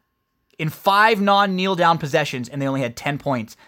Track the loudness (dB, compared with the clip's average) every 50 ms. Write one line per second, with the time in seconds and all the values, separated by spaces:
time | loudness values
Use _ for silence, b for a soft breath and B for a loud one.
0 | _ _ _ _ _ _ _ _ _ _ _ -8 -6 -6 -8 -2 -2 2 4 4
1 | 4 4 4 2 2 4 4 4 4 2 0 -2 0 0 0 2 2 2 2 2
2 | -2 -2 -2 -2 -2 -2 -6 -8 -8 -8 -6 -4 -4 -2 -2 -2 -4 -6 -8 -6
3 | -8 -6 -6 -4 -4 -4 -4 -4 -6 -10 -16 b b